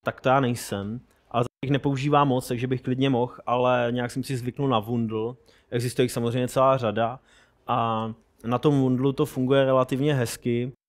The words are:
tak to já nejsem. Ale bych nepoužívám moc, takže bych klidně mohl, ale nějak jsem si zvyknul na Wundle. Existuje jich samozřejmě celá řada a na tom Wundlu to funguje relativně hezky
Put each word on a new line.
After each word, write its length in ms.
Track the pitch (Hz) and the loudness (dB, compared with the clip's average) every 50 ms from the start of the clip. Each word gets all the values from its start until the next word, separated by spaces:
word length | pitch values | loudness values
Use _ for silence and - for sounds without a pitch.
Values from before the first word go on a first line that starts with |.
| _ | _
tak 160 | 120 - - | -6 -8 -2
to 80 | - 131 | 2 4
já 120 | 131 139 | 4 4
nejsem. 600 | 135 120 120 110 - - 110 98 98 104 113 123 - _ _ _ _ _ | 4 0 -2 -4 -6 -8 -6 -6 -6 -6 -8 -10 -12 _ _ _ _ _
Ale 140 | - 117 123 123 _ _ - | -2 -2 -2 -2 _ _ -4
bych 60 | 131 | -2
nepoužívám 580 | 143 131 - 143 139 127 135 147 147 143 143 139 | -2 0 0 -2 -2 0 0 2 4 4 4 4
moc, 200 | 127 127 - - | 2 0 -2 -4
takže 180 | 123 117 123 | -4 -4 -2
bych 160 | 127 131 123 | -2 -2 -4
klidně 280 | - 131 127 131 135 139 | -2 -4 -2 0 2 2
mohl, 240 | 135 117 123 123 - - - | 2 0 0 -2 -6 -12 -4
ale 420 | - 120 123 123 123 127 120 120 120 | -2 0 2 2 2 2 2 0 0
nějak 200 | 120 123 120 120 | -2 -2 -4 -4
jsem 140 | - 135 123 | -6 -8 -6
si 120 | - 139 | -4 -6
zvyknul 320 | 120 117 123 - - 139 135 | -4 -4 -6 -4 -2 0 2
na 100 | 123 110 | 2 0
Wundle. 560 | 104 113 123 117 117 110 110 110 110 117 127 _ _ _ _ _ _ _ | 0 0 -2 -2 -2 -2 -4 -4 -4 -6 -8 _ _ _ _ _ _ _
Existuje 340 | 113 120 120 123 - - 127 | -4 -2 -2 -2 0 0 0
jich 80 | 120 | 0
samozřejmě 360 | - 127 117 117 117 127 127 123 | 0 -2 -2 -2 0 -2 -2 0
celá 280 | - 139 131 135 135 | 2 4 4 4 4
řada 440 | 131 120 107 101 110 117 113 127 - _ _ _ _ _ _ _ _ _ | 2 0 -2 0 0 -2 -2 -4 -10 _ _ _ _ _ _ _ _ _
a 460 | - 120 120 117 113 113 110 113 110 113 _ _ _ _ _ - | -2 -2 0 0 0 -2 -2 -4 -6 -8 _ _ _ _ _ -4
na 140 | 113 123 123 | -2 -2 2
tom 220 | - 151 143 139 | 2 2 4 4
Wundlu 320 | 131 131 127 123 131 139 | 4 2 2 2 0 0
to 140 | 135 - 151 | 0 0 -4
funguje 380 | 139 - 135 127 127 139 139 135 | -2 -2 -4 0 2 2 2 4
relativně 500 | 131 131 131 127 - 139 127 143 151 147 | 4 4 2 2 2 0 -2 0 0 0
hezky 580 | 131 120 113 - - - 123 120 117 120 131 - _ _ | 0 -2 -2 -4 -6 -4 -2 -2 -2 -2 -6 -10 _ _